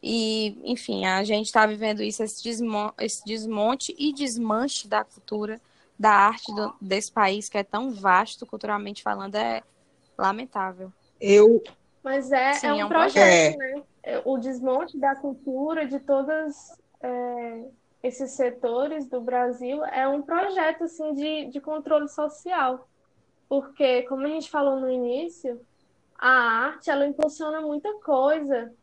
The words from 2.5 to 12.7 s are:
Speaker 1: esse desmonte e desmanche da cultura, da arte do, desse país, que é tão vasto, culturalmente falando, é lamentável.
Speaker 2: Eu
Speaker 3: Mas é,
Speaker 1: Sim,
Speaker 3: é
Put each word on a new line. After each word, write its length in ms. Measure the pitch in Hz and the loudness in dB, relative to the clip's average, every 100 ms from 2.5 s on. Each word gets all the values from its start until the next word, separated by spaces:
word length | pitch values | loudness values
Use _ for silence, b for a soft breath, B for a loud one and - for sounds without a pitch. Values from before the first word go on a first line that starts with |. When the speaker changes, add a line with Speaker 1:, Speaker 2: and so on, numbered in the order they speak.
| 226 233 208 208 - | -4 -2 -2 -4 -6
Speaker 1:
esse 240 | 220 - | -6 -6
desmonte 720 | 208 220 220 214 214 269 - - | -8 -8 -4 0 0 0 -4 -4
e 140 | 294 | -4
desmanche 760 | 277 277 233 226 214 269 - 208 | -2 -4 -4 -2 0 0 -4 -2
da 160 | 214 | -4
cultura, 560 | - - - 214 208 226 b b b _ | -4 -14 -10 -8 -6 -10 b b b _
da 120 | 214 | 4
arte 440 | 202 202 226 - | 6 6 2 -8
do, 200 | 208 208 - | -6 -6 -6
desse 320 | 196 190 208 | -4 -4 -2
país, 360 | - 202 202 208 | 0 2 0 -4
que 100 | 208 | -6
é 40 | |
tão 260 | 202 208 262 | -4 -4 -6
vasto, 540 | 214 196 185 220 - - | -2 4 4 2 -8 -14
culturalmente 560 | 214 214 208 202 208 | -10 -6 -6 -6 -8
falando, 320 | 214 208 196 | -6 -6 -4
é 280 | 208 233 - - _ _ _ _ - | -4 -2 -4 -8 _ _ _ _ -2
lamentável. 760 | 190 208 254 214 190 180 190 _ _ _ | -2 -2 -6 -6 -6 -8 -18 _ _ _
Speaker 2:
Eu 420 | 202 202 214 233 - - _ _ | 6 10 10 8 2 -20 _ _
Speaker 3:
Mas 300 | 269 277 254 | -4 -4 2
é, 220 | 269 262 | 2 2
Speaker 1:
Sim, 140 | 285 | 2
Speaker 3:
é 40 | 294 | 0